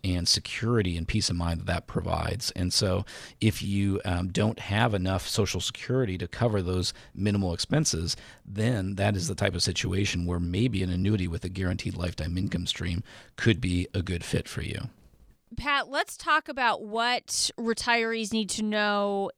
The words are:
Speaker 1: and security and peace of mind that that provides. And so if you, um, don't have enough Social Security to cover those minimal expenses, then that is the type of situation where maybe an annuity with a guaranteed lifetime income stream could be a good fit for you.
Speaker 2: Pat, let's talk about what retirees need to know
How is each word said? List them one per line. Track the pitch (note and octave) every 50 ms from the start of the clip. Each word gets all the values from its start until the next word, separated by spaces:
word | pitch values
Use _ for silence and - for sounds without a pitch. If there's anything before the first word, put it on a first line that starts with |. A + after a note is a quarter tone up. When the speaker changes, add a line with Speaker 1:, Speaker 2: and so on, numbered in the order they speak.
Speaker 1:
and | - F#2+ F2 F2 F2+
security | - - - - - - - A2+ A2+ B2 A2+ F#2+ F2+ E2+
and | E2+ E2
peace | - - G#2+ - -
of | F2
mind | F2 F2 E2+ E2+ E2
that | F2+
that | F#2 F2 E2+ -
provides. | - - F#2 F2 F2 E2 D#2+ E2 E2 E2+ - - -
And | - - F2+ F2+
so | - - - F#2+ F#2 F#2+ G2 - - - - - - _
if | A2 G#2+ - -
you, | - G2 G2+ G2+ G2 G2+ F#2+ - -
um, | F2 F2 F2 F2+ F#2
don't | - G2 G#2 A2 A2+ -
have | - - G2+ A2 A#2+ A#2+ G#2
enough | F#2+ F2+ F#2 F#2+ F2+ - -
Social | - A2 G2+ - - F2+
Security | - - - - - - B2 C3 B2+ G2 F#2
to | F2 -
cover | - - - A#2+ A#2 G#2+ G2
those | F2 F2+ F#2 F2+ F2 - - - - - -
minimal | - G2 G#2 G2+ G2+ F#2+ F2
expenses, | E2+ - - - - D#3 D#3 - - D#2+ E2+ E2+ - - - - - - -
then | - G2 G#2+ A2 A#2+ B2+ G2+ F#2 F#2+ G2+
that | F#2+ G2 A2 G#2+
is | F#2 E2+ E2+
the | F#2
type | - G2+ G2 F2+
of | F2
situation | - - F2 - - F#2+ F#2 F#2+ G#2 - - F2+ F2
where | F2 F2 F2
maybe | F2 F2 F2+ G2 A#2+ B2+ A2 F#2
an | F#2+ F2+
annuity | F2+ F2+ F#2 G2+ G#2+ F#2+ F2+ E2+
with | E2 - -
a | F2+
guaranteed | F2+ F#2+ F#2+ F2+ F2 - - - F2+
lifetime | E2+ F2 F2 - - D2+ E2+ F2 F#2
income | G2 G2+ - E2+ F2+
stream | - - - E2 F#2 E2+ F2 - - - - - - _
could | - - A#2 G#2 D2+
be | - F2+ F2+ F2+ F2+ -
a | - -
good | D#2+ - F2 E2 -
fit | - - - - -
for | - -
you. | - C#2 C#2 - C3+ B2 - - - - - - - - - _ _ _ A#3+
Speaker 2:
Pat, | - A#3 D4 C#4+ C#4 G3+ A#3+
let's | C4+ D#4 G4+ - -
talk | - - E4+ D4+ D#4 - -
about | C4+ C4+ B3 A#3 G3 -
what | A3 G#3 G#3+ A3+ A#3 A#3+ B3 - - - - - - - -
retirees | - A3+ A3+ A3+ - - A#3+ A#3 A#3 A3+ A3+ A3+ A3+ A3 G3
need | A3+ A3 G#3+ F#3
to | - - G#3+
know | G#3+ G#3+ G#3 G#3 G#3 G#3 G3+ G3+ G3+ G3+ G3 G3 - -